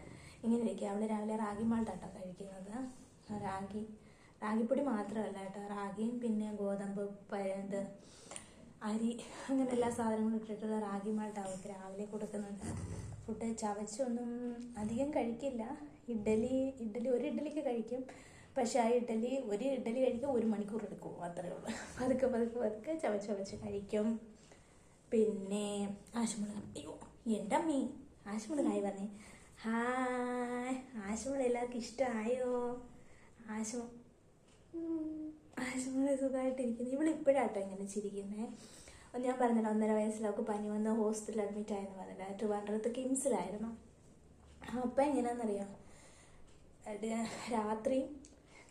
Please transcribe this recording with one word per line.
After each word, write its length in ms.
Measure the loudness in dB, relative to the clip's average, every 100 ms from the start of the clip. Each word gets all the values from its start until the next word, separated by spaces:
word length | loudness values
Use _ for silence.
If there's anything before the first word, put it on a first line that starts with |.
| -12 -14 -16 -4
ഇങ്ങനെ 180 | 2 4
ഇരിക്കുക. 240 | 4 0 -2
അവള് 220 | 0 0
രാവിലെ 260 | 0 0 0
റാഗി 280 | 0 0
മാൾട്ടാട്ടോ 440 | 2 2 2 -2 -8
കഴിക്കുന്നത്. 840 | -10 -10 -10 -10 -10 -8 -6 -6 -8 -18 -16 -8 -4
റാഗി, 460 | -2 -2 -4 -4 -6 -10 -18 -20 -20 -6
റാഗിപ്പൊടി 380 | 0 2 4 4
മാത്രമല്ല 580 | 2 0 0 -2 -2 -4
കേട്ടോ, 280 | -8 -6 -6
റാഗിയും 520 | -4 -4 -2 -2 0
പിന്നെ 340 | 0 0 0
ഗോതമ്പ്, 560 | 0 0 0 -2 -2 -4 -6 -6
പ-, 40 | -2
ഇത്, 520 | -2 -2 -2 -2 -4 -8 -18 -18 -14 -14 -14 -20 -20 -8
അരി, 360 | -2 0 0 0 -6 -8 0
അങ്ങനെ 220 | 2 4
എല്ലാ 180 | 4 2
സാധനങ്ങളും 460 | 2 2 4 4 2
ഇട്ടിട്ടുള്ള 440 | -2 -4 0 0
റാഗി 320 | 0 -2 0
മാൾട്ടാണ് 360 | 0 -2 -4 -4
അവൾക്ക് 220 | -4 -6
രാവിലെ 360 | -8 -8 -6 -4
കൊടുക്കുന്നത്. 540 | -4 -4 -4 -4 -4 -4 -4 -4 -6 -8 -8 -6
ഫുഡ് 320 | -4 -2 0
ചവച്ചൊന്നും 960 | -2 -2 -4 -2 0 0 -2 -4 -4 -6 -8 -6
അധികം 340 | -2 0 2
കഴിക്കില്ല. 640 | 2 0 0 -2 -2 -4 -8 -12 -12 -4
ഇഡ്ഡലി, 640 | 0 4 4 4 4 2 -2
ഇഡ്ഡലി 300 | -4 -2 2
ഒരു 160 | 2 2
ഇഡ്ഡലിക്ക് 400 | 0 0 0 0
കഴിക്കും. 400 | 0 0 -4 -6 -10 -18 -20 -6 0
പക്ഷേ 220 | 2 6
ആ 80 | 6
ഇഡ്ഡലി, 540 | 6 4 0 2 0 0
ഒരു 180 | 0
ഇഡ്ഡലി 360 | 2 0 0 4
കഴിക്കാൻ 320 | 4 4 2
ഒരു 140 | 4 4
മണിക്കൂർ 380 | 2 0 -4
എടുക്കും, 400 | -6 -8 -10 -6
അത്രയേ 300 | -6 -4 -6
ഉള്ളൂ. 160 | -6 -6 -6 -6 -2
പതുക്കെ, 260 | 2 4 4
പതുക്കെ, 320 | 4 2 2
പതുക്കെ 340 | 0 0 -2
ചവച്ച് 340 | 0 2 0 0
ചവച്ച് 280 | -2 -2 -6
കഴിക്കും. 840 | -4 -4 0 2 4 2 -4 -18 -20 -20 -20 -20 -20 -20 2
പിന്നെ 840 | 6 6 4 0 -2 0 0 -2 -4 -6 0
ആശുമോള്, 360 | 0 0 -4
അയ്യോ, 480 | -4 -8 -10 -10 -10 -12 -6 0 0
എൻ്റെ 160 | 4 4
അമ്മേ, 340 | 4 4 2 -2 -16 -14 -6
ആശുമോള് 400 | -4 -2 2 4
ഹായ് 140 | 4
പറഞ്ഞേ. 260 | 0 -2 -6 -8 -16 -18 -20 -8
ഹായ്. 1400 | -2 0 2 2 2 0 0 0 -2 -2 -2 -4 -4 -8
ആശുമോള് 440 | -4 -4 -2 2
എല്ലാവർക്കും 360 | 2 2 0 -4
ഇഷ്ടമായോ? 1040 | -4 0 0 2 2 2 2 0 0 -4 -8 -16 -20 -20 -20 -16 -6
ആശു-, 420 | -4 -2 -4 -6 -12 -20 -20 -20 -20 -20 -20 -10 -6 -2 -2 -2 -4 -8 -10 -12 -8
ആശുമോള് 580 | -4 -4 -2 2 4 4
സുഖമായിട്ടിരിക്കുന്നു. 760 | 4 2 2 2 0 0 0
ഇവളിപ്പോഴാട്ടോ 680 | 2 4 4 6 6 6 2
ഇങ്ങനെ 260 | -2 -4 -4
ചിരിക്കുന്നേ. 640 | -2 -4 -4 -6 -4 -6 -8 -14 -18 -18 -18 -10 -2
ഞാൻ 180 | 0 4
പറഞ്ഞില്ല, 280 | 6 6 4
ഒന്നര 220 | 4 6
വയസ്സിൽ 340 | 4 4 0 0
അവൾക്ക് 160 | 0
പനി 280 | 0 0 0
വന്ന് 200 | 0 2
ഹോസ്പിറ്റലിൽ 560 | 4 4 2 -2 -2 0
അഡ്മിറ്റ് 280 | -2 -2
ആയെന്ന് 260 | -2 -4 -8
പറഞ്ഞില്ല, 380 | -10 -8 -6 -2
ട്രിവാൻഡ്രത്ത് 580 | 0 0 0 0 0 0
കിംസിലായിരുന്നു. 840 | 0 2 4 2 0 -2 -4 -6 -14 -20 -20 -20 -20 -20 -20 -16 -6 -2
അപ്പം 260 | 2 4
എങ്ങനെയാണെന്നറിയോ, 600 | 6 6 2 0 0 -2 -4 -10 -16 -20 -20 -20 -20 -20 -20 -20 -20 -16 -10
അത് 380 | -4 0 0 0 -4 0
രാത്രി, 640 | 2 2 2 4 2 2 -4 -16 -20 -20 -20 -2